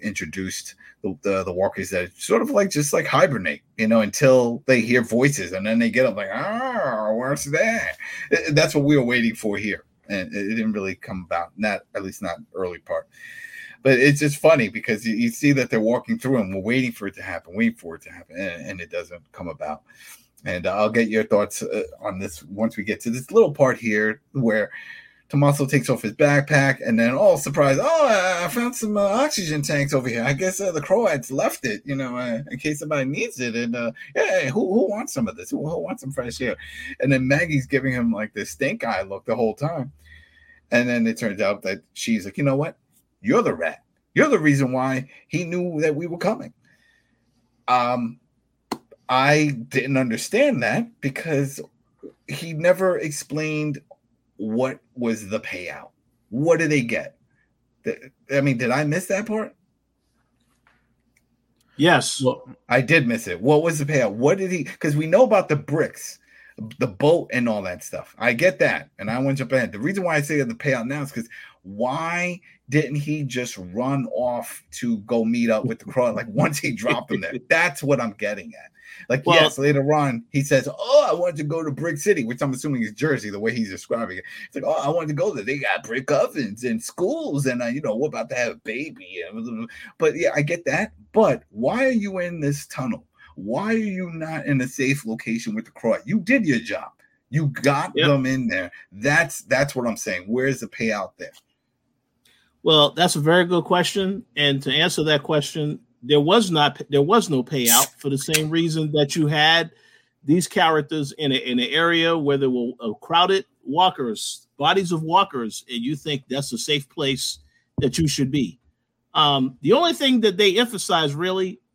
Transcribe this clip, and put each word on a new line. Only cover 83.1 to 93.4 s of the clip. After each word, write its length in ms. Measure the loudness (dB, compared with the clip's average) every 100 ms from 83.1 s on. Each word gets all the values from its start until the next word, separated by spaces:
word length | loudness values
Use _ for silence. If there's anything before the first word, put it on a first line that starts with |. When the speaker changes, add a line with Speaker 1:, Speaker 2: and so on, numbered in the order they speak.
| 0 -2
Speaker 1:
the 100 | -4
way 140 | -2
he's 160 | -2 -4
describing 500 | -6 -4 -4 -4 -8
it. 40 | -14 -16 -14
It's 80 | -6
like, 80 | -2
"Oh, 160 | 0
I 60 | 0
wanted 220 | -2 -2
to 40 | -2
go 180 | -2
there. 100 | -2
They 140 | -4 -4
got 260 | -2 -4
brick 260 | -4 -6 0
ovens 540 | 0 0 -2 -6 -6
and 180 | -4 -4
schools, 640 | -6 -4 -2 -2 -4 -2 -2
and, 160 | -2
uh, 40 | -4
you 160 | -4
know, 140 | -4 -2
we're 100 | -4
about 220 | -4 -6
to 60 | -4
have 180 | -4
a 20 | -4
baby." 680 | -8 -8 -8 -14 -16 -12 -10
And, 400 | -10 -10 -10 -10 -14 -20 -2
but, 180 | 0 0
yeah, 140 | 0
I 100 | 0
get 200 | -2 -2 -2
that. 280 | -2 -2 -8 _
But 320 | 4 4 2 -4
why 360 | -4 -2 2 2
are 40 |
you 280 | 2 -2 -4
in 200 | -6 -4
this 280 | -2 -2 -6
tunnel? 380 | -6 -4 -6 _ _ -20
Why 380 | -12